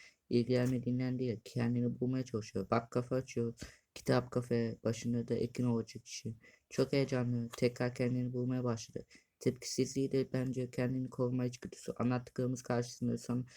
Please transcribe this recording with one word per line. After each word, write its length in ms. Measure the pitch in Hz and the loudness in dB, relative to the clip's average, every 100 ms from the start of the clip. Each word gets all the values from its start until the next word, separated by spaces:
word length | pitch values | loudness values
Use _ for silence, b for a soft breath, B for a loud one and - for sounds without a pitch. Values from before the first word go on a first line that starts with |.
| B B - | B B 0
ilgilenmediğinden 880 | 120 120 123 123 127 123 123 127 127 | 2 4 4 4 2 0 0 0 0
değil. 200 | 127 107 - | -2 -4 -4
Kendini 540 | 120 117 120 120 120 | -2 2 2 2 0
bulmaya 260 | 127 131 127 | 0 0 -2
çalışıyor. 440 | 110 - 101 98 | -4 -4 -4 0
Bak 200 | 113 - | 0 2
kafa 240 | 123 123 131 | -2 0 -2
açıyor. 380 | 131 - 117 120 B B _ - | -2 -2 -2 -4 B B _ -4
Kitap 360 | - 127 127 | 2 2 2
kafe. 460 | - 123 117 117 113 | 0 2 2 0 0
Başında 440 | 110 113 117 120 117 | -2 0 0 0 0
da 60 | |
Ekin 300 | 123 120 - | 0 0 0
olacak 420 | 123 117 110 117 - | 2 2 -2 -10 -12
kişi. 300 | - - 113 B B _ | -10 -8 -10 B B _
Çok 240 | - 135 | -2 2
heyecanlı. 560 | 139 135 127 123 120 117 - | 2 2 2 0 0 -2 2
Tekrar 380 | 123 123 123 123 | 2 2 -2 0
kendini 380 | 123 127 123 | 0 0 0
bulmaya 300 | 123 127 127 | -2 0 0
başladı. 420 | 123 113 - - - B B _ | 0 -2 -4 -12 -12 B B _
Tepkisizliği 720 | 131 127 - - 127 135 135 | 0 0 -2 0 0 0 0
de 220 | 135 127 | 2 0
bence 380 | 131 127 123 127 | 0 -2 -2 -4
kendini 380 | - 123 131 127 | -2 0 0 -2
koruma 360 | - 123 127 123 | 0 0 2 0
içgüdüsü. 460 | 123 - - - - | -2 -10 -10 -6 0
Anlattıklarımız 640 | 120 123 123 - 127 127 | 2 0 -2 -2 -2 -2
karşısında 560 | - 120 120 - 120 117 | 0 0 0 -2 -2 -2
sana, 260 | - 123 123 | -2 -2 -4